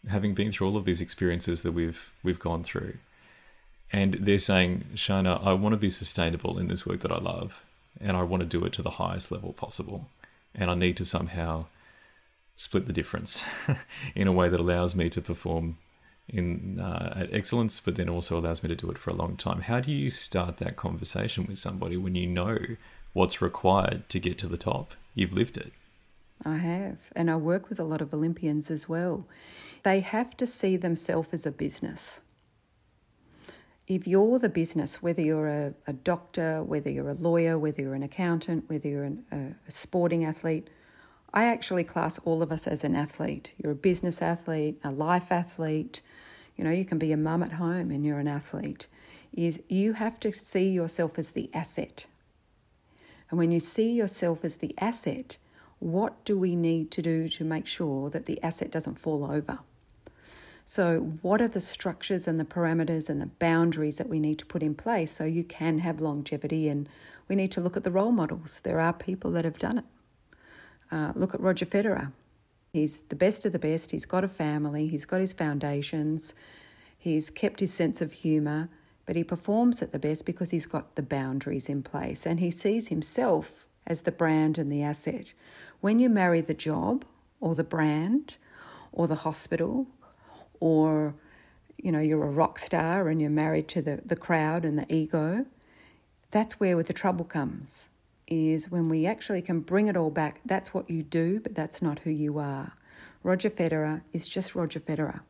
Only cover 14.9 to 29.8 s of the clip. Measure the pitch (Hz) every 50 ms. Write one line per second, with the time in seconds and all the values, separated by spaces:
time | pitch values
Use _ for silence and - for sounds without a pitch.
14.9 | 87 92 85 85 - 87 80 - 90 - - 87 85 82 82 82 80 - _ _
15.9 | _ _ _ - _ _ _ - - 101 90 87 87 - 87 95 95 90 92 95
16.9 | 85 85 87 87 - 92 90 - - 104 101 - - 120 117 110 - - - -
17.9 | 87 - 90 87 87 85 87 - - 85 82 85 85 - - 85 85 85 - 87
18.9 | 87 - - - 90 90 85 87 92 92 - - 95 92 92 - 117 123 131 139
19.9 | 151 139 139 135 - - - - - 95 87 87 85 - - - - - - 90
20.9 | 87 82 - - - 98 101 101 - - 92 98 98 95 - - 95 92 92 87
21.9 | 87 90 92 92 92 90 90 87 90 87 90 101 113 - - - 117 - - -
22.9 | - - - - - 95 92 90 - - - 85 - - - 92 95 98 92 -
23.9 | - 95 - - - 95 85 90 87 - - 85 85 85 - 92 - - - -
24.9 | - - - - - - 95 90 92 98 117 113 - - - - - - _ _
25.9 | _ _ _ _ _ _ _ _ _ - - 151 156 156 175 165 170 185 196 190
26.9 | - - - - - - 170 170 160 160 151 160 175 196 190 - 214 - 165 160
27.9 | 156 156 156 143 151 151 156 165 170 165 - 156 147 151 147 - 165 151 - -
28.9 | 160 165 175 180 165 - 180 - - - - - - - - - - -